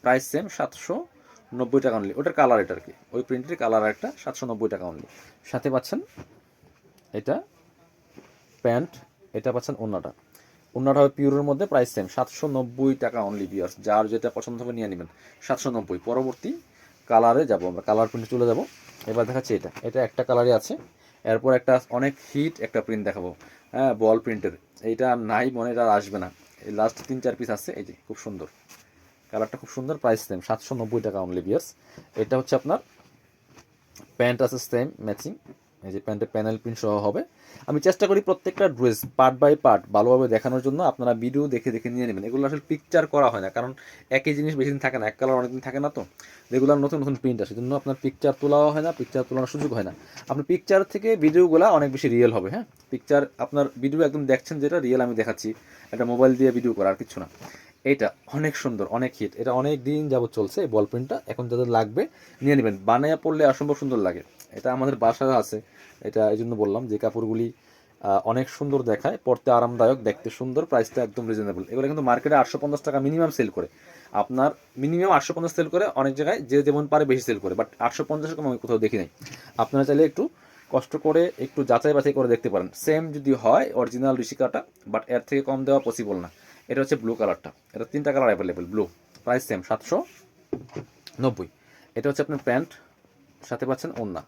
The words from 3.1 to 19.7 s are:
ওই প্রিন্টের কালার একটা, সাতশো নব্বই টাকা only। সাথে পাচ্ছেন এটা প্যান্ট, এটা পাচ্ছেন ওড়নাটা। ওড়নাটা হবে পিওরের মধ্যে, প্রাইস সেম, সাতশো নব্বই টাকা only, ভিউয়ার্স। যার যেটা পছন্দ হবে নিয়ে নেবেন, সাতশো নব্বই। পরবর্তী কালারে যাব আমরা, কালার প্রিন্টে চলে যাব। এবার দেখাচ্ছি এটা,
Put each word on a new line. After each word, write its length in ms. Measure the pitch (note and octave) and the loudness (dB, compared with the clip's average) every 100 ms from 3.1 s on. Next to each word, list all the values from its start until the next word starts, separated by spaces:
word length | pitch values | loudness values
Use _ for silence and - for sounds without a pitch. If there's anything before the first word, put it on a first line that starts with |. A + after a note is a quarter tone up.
| A#2 | -8
ওই 60 | B2+ | -4
প্রিন্টের 280 | B2+ C3+ F3 | -8 -6 -4
কালার 220 | A#2 A2 G#2+ | 0 2 2
একটা, 140 | G#2+ B3 - | -2 -10 -10
সাতশো 200 | - C3 B2+ | -12 -10 -8
নব্বই 180 | A2 A2 | -4 -4
টাকা 120 | G2 F2+ | -4 -10
only। 160 | D#2 - - - _ - | -12 -18 -20 -20 _ -10
সাথে 160 | B2 C#3 | -6 -2
পাচ্ছেন 260 | C3 - A#3 G4+ - - _ _ _ _ _ _ _ _ G#2+ | -2 -4 -8 -8 -20 -20 _ _ _ _ _ _ _ _ -8
এটা 160 | A2+ E3+ G4 _ _ _ _ _ _ - _ _ _ _ | -4 -4 -6 _ _ _ _ _ _ -20 _ _ _ _
প্যান্ট, 280 | A#2+ A#2+ F3 - - _ _ A2 | 0 0 -2 -10 -20 _ _ -6
এটা 120 | B2+ B2 | -4 -4
পাচ্ছেন 200 | - C#3 | -6 -8
ওড়নাটা। 280 | A2 F#2+ C2+ - _ - _ _ _ B2+ | -6 -6 -8 -16 _ -20 _ _ _ -2
ওড়নাটা 240 | C3 C3+ | 2 6
হবে 100 | C#3 C#3 | 4 4
পিওরের 260 | C#3 C#3 C#3+ | 2 2 0
মধ্যে, 160 | C#3 D3 | -2 0
প্রাইস 180 | C#3+ B2 - | 2 2 -2
সেম, 120 | F#2 - | -6 -4
সাতশো 300 | B2+ - D#3 C3 | -6 -4 -4 -2
নব্বই 360 | B2+ B2 C3+ C3 | -4 0 0 2
টাকা 160 | A#2+ A#2 G2+ | -2 -2 -4
only, 160 | G#2 F#2 | -4 -6
ভিউয়ার্স। 220 | G2 F2 - G2+ | -4 -6 -6 0
যার 180 | G#2 A2 | 2 2
যেটা 160 | A2+ A#2 - | -2 -4 -6
পছন্দ 200 | A#2 A#2 | -10 -10
হবে 120 | A#2+ A#2 | -10 -8
নিয়ে 120 | G#2+ | -8
নেবেন, 160 | F2+ E2 _ - _ - | -8 -12 _ -20 _ -6
সাতশো 240 | B2+ C#3 A#2 | -4 -4 -6
নব্বই। 220 | F2+ F2+ - | -6 -8 -2
পরবর্তী 420 | A#2+ C3 - G3+ E4+ _ _ _ _ _ | -2 -2 -6 -10 -10 _ _ _ _ _
কালারে 320 | A#2 A#2 B2 D3 | 6 6 4 2
যাব 100 | G2 F2+ | 0 -2
আমরা, 120 | F2 - | -6 0
কালার 180 | G#2+ A2+ | 2 2
প্রিন্টে 180 | A#2+ A2 | -2 -6
চলে 120 | B2 A#2+ | 0 2
যাব। 100 | A#2 - - - - - | 2 -2 -12 -20 -16 -6
এবার 120 | A2 A2+ | -2 -2
দেখাচ্ছি 220 | C3 B2+ G#2 | -4 -2 -4
এটা, 100 | - | -4